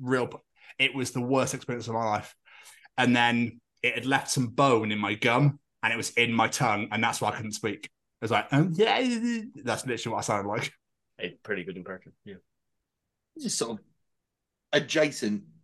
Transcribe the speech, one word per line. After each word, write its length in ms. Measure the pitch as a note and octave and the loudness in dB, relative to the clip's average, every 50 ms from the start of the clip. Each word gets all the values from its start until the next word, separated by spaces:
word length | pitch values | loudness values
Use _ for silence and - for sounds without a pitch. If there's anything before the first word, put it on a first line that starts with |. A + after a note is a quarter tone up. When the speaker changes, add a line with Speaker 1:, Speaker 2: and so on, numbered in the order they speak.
Speaker 1:
real." 280 | C3 B2 C3 B2+ A#2+ - - - _ _ _ _ - - - - | -2 0 0 0 0 -2 -6 -12 _ _ _ _ -20 -8 -2 0
It 160 | C3+ C3+ C3 | 0 0 0
was 160 | C3+ B2 - | -2 -6 -4
the 100 | - C3 | -4 -4
worst 320 | A#2+ B2 C3+ C3 A#2+ - - | -2 0 2 2 2 0 -4
experience 340 | C3 - - A#2+ A#2+ A2 | -8 -6 -8 -8 -6 -6
of 60 | A2+ A2+ | -4 -4
my 120 | A2+ A#2 | -2 -2
life. 280 | G#2+ G#2 G#2 - - - _ _ _ - - - - - - _ _ - | -2 -2 -2 -4 -8 -18 _ _ _ -20 -20 -20 -20 -20 -20 _ _ 0
And 180 | - B2 B2 B2 | 2 4 4 6
then 460 | A#2+ A#2+ A#2 A#2 A#2 A#2+ A#2 - - _ _ _ _ - | 6 4 4 4 2 0 -2 -6 -12 _ _ _ _ -4
it 100 | B2 A#2 | -2 -2
had 120 | A#2+ A#2 | -2 0
left 240 | C3 C#3 C3 - - | 0 0 0 0 0
some 160 | - C#3 B2 | 0 0 -2
bone 440 | A#2 - - C#3 C3+ B2 A2 A2 G#2+ | 0 2 4 4 6 4 4 2 0
in 60 | G#2 G#2 | -2 0
my 140 | G#2 G2+ G#2+ | 0 -2 0
gum, 460 | G#2+ - A#2+ A#2 C3 C#3+ C#3+ C#3+ - _ _ _ _ - | 2 2 4 4 6 4 4 2 0 _ _ _ _ -2
and 100 | A2+ A#2 | -2 -2
it 40 | |
was 120 | A#2 A2 - | -2 -4 -2
in 220 | - A#2+ A#2+ A#2 A#2 | 0 2 2 2 4
my 140 | A2+ A2+ | 2 2
tongue, 400 | A2 - - C#3 A2+ G#2 G2+ G#2 G#2 | 2 2 0 0 0 0 0 -2 -4
and 120 | G#2+ A2 A2+ | -2 -2 0
that's 180 | A#2 - - | 0 0 -2
why 80 | A#2 G#2 | -2 -4
I 60 | G2+ | -4
couldn't 160 | - A2+ G#2+ | -4 -6 -8
speak. 380 | G#2 - - G#2+ G2 - - - _ _ _ _ _ - A#2+ | -8 -6 -4 -4 -6 -6 -12 -18 _ _ _ _ _ -8 -2
It's 80 | A2 | 0
like, 160 | A2+ G#2 - - | 0 0 2 2
"Um, 220 | C#3 C#3 E3 F#3+ D#3+ | 2 2 2 4 4
yeah, 240 | E3+ A3 A3 G3+ A#3+ | 2 4 4 4 2
yeah, 200 | C4 B3 A#3+ A3+ | 2 0 0 0
yeah." 220 | A#3 A#3+ A#3 A3+ A3 C4 - - - | -2 -2 -2 -4 -6 -10 -12 -8 -4
That's 220 | A#2 A2 - - | -4 -4 -2 -2
literally 280 | B2+ A#2+ A2 - A#2 A2 | -4 -4 -4 -4 -4 -4
what 60 | G2+ | -2
I 20 | |
sounded 280 | G#2+ - A2 G2+ G2 G2+ | -2 0 0 0 0 -2
like. 220 | G#2+ A#2 - - - _ _ _ _ _ _ _ _ - | -4 -4 -6 -6 -10 _ _ _ _ _ _ _ _ -10
Speaker 2:
A 100 | D3 C#3 - _ - | -10 -10 -10 _ -8
pretty 200 | - G2+ F#2 E2+ | -6 -6 -6 -6
good 140 | F#2+ F2 | -8 -10
impression, 360 | F#2 F2 F#2+ F#2 F#2 - - - _ - | -10 -10 -12 -14 -14 -16 -20 -20 _ -20
yeah. 100 | G#2 F#2+ - _ _ _ _ _ _ _ _ _ _ _ _ _ _ _ _ _ _ - | -20 -20 -20 _ _ _ _ _ _ _ _ _ _ _ _ _ _ _ _ _ _ -14
Speaker 3:
This 100 | E4 C#4+ | -8 -6
is 100 | A3 - | -6 -4
sort 240 | - - - A3+ - | -4 -4 -6 -8 -12
of 60 | _ _ _ _ _ _ _ _ _ _ _ _ _ _ _ _ _ - | _ _ _ _ _ _ _ _ _ _ _ _ _ _ _ _ _ 0
adjacent, 720 | - D3 D3 A#2+ - D#3 D#3 D3 C#3 - - G#2 G#2 G2+ - - - _ | 0 0 2 2 2 2 2 2 0 -2 -2 -2 -2 -4 -6 -12 -20 _